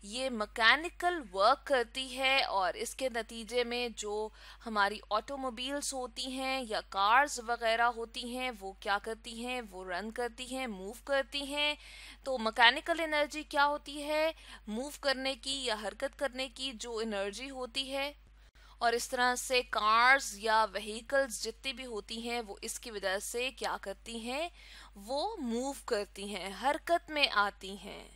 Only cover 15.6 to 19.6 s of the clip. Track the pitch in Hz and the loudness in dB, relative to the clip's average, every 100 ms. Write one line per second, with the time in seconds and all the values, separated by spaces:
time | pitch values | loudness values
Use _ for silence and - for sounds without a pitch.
15.6 | 254 214 208 208 277 - 277 254 262 - | -2 -2 -4 -4 -6 -2 -4 -2 -6 -6
16.6 | 262 220 240 226 226 202 202 202 269 262 | -8 -8 -8 -4 -2 -2 -2 -4 -10 -8
17.6 | 254 269 262 277 285 294 - - - - | -6 -6 -4 -4 -4 -6 -20 -20 -20 -20
18.6 | - - 233 233 - 254 247 247 - 254 | -20 0 2 2 -2 2 2 2 2 2